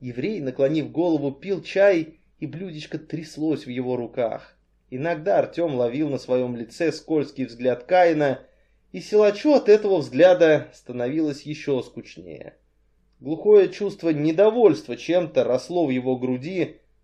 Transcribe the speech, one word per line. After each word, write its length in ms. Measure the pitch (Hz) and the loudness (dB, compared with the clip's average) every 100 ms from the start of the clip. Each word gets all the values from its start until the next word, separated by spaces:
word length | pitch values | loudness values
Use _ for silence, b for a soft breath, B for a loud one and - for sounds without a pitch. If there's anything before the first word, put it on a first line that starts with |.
еврей, 400 | 123 117 165 214 | -14 -8 -6 -6
наклонив 520 | 131 127 135 156 131 | -8 -2 0 0 -4
голову, 400 | 131 175 156 143 | -4 -2 -2 -4
пил 300 | 139 190 185 | -8 -8 -8
чай, 580 | - 190 202 180 156 - _ _ | -4 2 4 2 -2 -12 _ _
и 80 | 143 | -12
блюдечко 520 | 156 190 151 - 160 | -10 -12 -14 -12 -12
тряслось 640 | - 151 156 - 156 139 | -10 -12 -12 -6 -4 -4
в 60 | 131 | -6
его 260 | 123 127 123 | -8 -4 -4
руках. 580 | 117 - 113 113 - _ _ _ _ | -6 -4 -4 -6 -12 _ _ _ _
Иногда 480 | 127 160 165 170 180 | -8 -6 -4 0 0
Артем 380 | 127 - 170 127 | 0 -2 -4 -2
ловил 340 | 120 131 151 | -2 -2 -4
на 80 | 131 | -6
своем 380 | - 127 123 120 | -2 -2 -2 -6
лице 360 | 113 - 165 | -12 -4 -4
скользкий 540 | 147 - 156 139 - 127 | -4 -4 -2 -2 -6 -10
взгляд 380 | 117 123 - | -4 -2 -2
Каина, 560 | - 180 175 151 147 127 b b b b _ | 2 4 4 4 0 -2 b b b b _
и 80 | 185 | -18
силачу 540 | - 214 208 208 302 | -2 2 4 2 2
от 140 | 277 208 | 4 6
этого 280 | 214 208 185 | 4 4 0
взгляда 680 | 127 127 180 180 165 147 - | 0 4 6 8 6 4 0
становилось 680 | - - 120 120 156 151 139 | -14 -14 -6 -4 -2 -4 -4
еще 380 | 147 147 - 131 | -10 -10 -4 -4
скучнее. 760 | - - - - 90 73 - - _ _ _ _ _ _ | -4 -14 -18 -20 -18 -18 -18 -20 _ _ _ _ _ _
Глухое 480 | 127 160 208 208 185 | -10 -2 6 6 6
чувство 420 | - 202 - 165 | 0 -8 -4 -4
недовольства 840 | 151 151 160 208 233 214 143 - 117 | 0 0 2 2 6 4 4 -4 -10
чем-то 480 | - 175 180 135 | -2 -2 0 0
росло 420 | 113 123 - 175 156 | 0 -2 -2 -2 0
в 40 | |
его 260 | 127 127 127 | -2 -2 -2
груди, 600 | 127 127 143 190 147 - _ _ | -4 -6 -6 -6 -6 -8 _ _